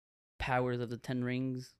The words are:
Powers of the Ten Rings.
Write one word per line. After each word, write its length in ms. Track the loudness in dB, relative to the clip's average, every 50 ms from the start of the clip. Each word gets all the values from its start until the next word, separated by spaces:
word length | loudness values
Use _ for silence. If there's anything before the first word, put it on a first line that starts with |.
| _ _ _ _ _ _ _ -6
Powers 400 | -2 2 2 4 4 4 2 0
of 100 | 0 -2
the 80 | -4 -4
Ten 260 | -4 -2 -2 0 0
Rings. 500 | 0 0 0 0 -2 -2 -4 -6 -10 -16 _